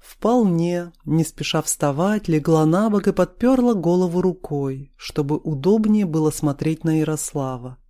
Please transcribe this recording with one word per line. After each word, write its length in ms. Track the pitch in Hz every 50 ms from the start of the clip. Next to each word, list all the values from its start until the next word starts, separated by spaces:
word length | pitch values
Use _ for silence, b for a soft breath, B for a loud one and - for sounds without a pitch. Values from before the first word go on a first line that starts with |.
| _
«Вполне», 880 | - - _ - 214 240 254 233 196 170 165 165 175 175 175 175 175 - _ _
не 180 | 147 147 165 160
спеша 380 | 156 - - 147 - - 160 147
вставать, 640 | - - - - 147 139 139 175 196 214 214 208 -
легла 380 | 160 151 147 - 165 160 156
на 240 | 156 165 185 214 226
бок 180 | 208 202 190 202
и 40 | 190
подперла 600 | - 180 175 - - 233 247 262 254 247 240 233
голову 480 | 202 165 170 175 180 185 180 170 180
рукой, 720 | 185 185 175 180 - - 151 143 139 135 135 135 143 - _
чтобы 420 | _ - - - - 151 139 151 -
удобнее 680 | - - 156 135 135 180 208 226 214 214 214 214 208
было 260 | 170 151 160 156 156
смотреть 540 | 151 - - 147 139 - 147 156 160 156 -
на 140 | 165 156 156
Ярослава. 800 | 156 151 156 151 - - - 147 139 131 131 123 120 127 123 - _